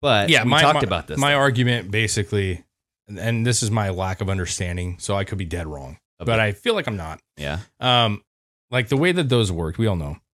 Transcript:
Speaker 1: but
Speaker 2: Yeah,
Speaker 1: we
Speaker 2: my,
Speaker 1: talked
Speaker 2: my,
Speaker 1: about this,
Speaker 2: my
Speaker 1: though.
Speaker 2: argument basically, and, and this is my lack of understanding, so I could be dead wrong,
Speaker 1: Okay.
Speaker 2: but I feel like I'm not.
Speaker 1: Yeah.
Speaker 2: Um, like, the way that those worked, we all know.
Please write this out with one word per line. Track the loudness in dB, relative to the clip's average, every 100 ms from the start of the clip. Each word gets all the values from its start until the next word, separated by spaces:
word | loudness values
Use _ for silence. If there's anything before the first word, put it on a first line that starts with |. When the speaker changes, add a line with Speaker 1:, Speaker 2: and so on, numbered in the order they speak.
Speaker 1:
but | 2 2 4
Speaker 2:
Yeah, | 4
Speaker 1:
we | 6
Speaker 2:
my, | 4
Speaker 1:
talked | 6 4
Speaker 2:
my, |
Speaker 1:
about | 2 -2 -4
this, | -2
Speaker 2:
my | 2
Speaker 1:
though. | 4
Speaker 2:
argument | 4 2 2 0 -2
basically, | -2 0 0 -2 0 -2 -4 -10 _ _ _ _
and, | -8
and | -4 0 0
this | 0
is | 0
my | 0 0
lack | -2 -4 -2
of | -2
understanding, | -2 -2 -4 -4 -4 -6 -6
so | -4 -2
I |
could | -2 -6
be | -6
dead | -6 -8
wrong, | -10 -14 -18 _ _
Speaker 1:
Okay. | -2
Speaker 2:
but | 2
I | 2
feel | 0 -2
like | -2 -2
I'm | -6
not. | -8 -12 _ -10
Speaker 1:
Yeah. | -6 -6 -8 _
Speaker 2:
Um, | 0 2 2 -2 _ _ _ _ _
like, | -4 0
the | 2
way | 2
that | 2 2
those | 2 2
worked, | 0 -4 0
we | 0
all | 0
know. | -4 -10 _